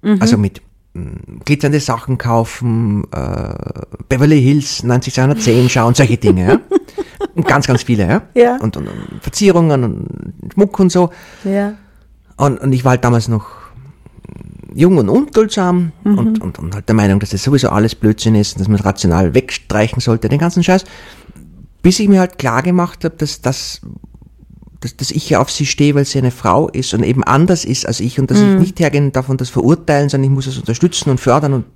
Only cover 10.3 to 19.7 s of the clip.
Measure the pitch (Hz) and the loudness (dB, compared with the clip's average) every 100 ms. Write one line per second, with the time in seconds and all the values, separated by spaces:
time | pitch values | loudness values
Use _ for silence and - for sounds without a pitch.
10.3 | - - - 202 - 185 180 170 - - | -14 -8 0 0 4 2 4 0 -2 -20
11.3 | - 190 196 202 214 _ _ _ _ _ | -12 -4 -4 -4 -8 _ _ _ _ _
12.3 | - 139 123 135 131 131 127 120 120 113 | -2 0 0 -2 0 2 2 2 2 0
13.3 | 113 - - - - 135 - - - - | -4 -4 -20 -20 -20 -20 -20 -20 -20 -20
14.3 | 50 50 50 50 50 165 180 104 170 294 | -20 -20 -20 -14 0 2 2 2 0 0
15.3 | - 220 - 180 180 175 - 208 202 220 | 0 0 0 -2 0 -2 -4 -2 0 0
16.3 | 220 92 - 85 101 - 110 104 98 104 | -2 -6 -10 -10 -8 0 2 4 2 0
17.3 | 98 - 139 123 104 110 - 110 110 113 | -4 0 2 2 0 0 0 0 0 2
18.3 | 107 104 - 95 104 101 101 92 85 92 | 2 0 -2 0 0 0 0 0 2 2
19.3 | 117 131 - - | 0 -2 -14 -6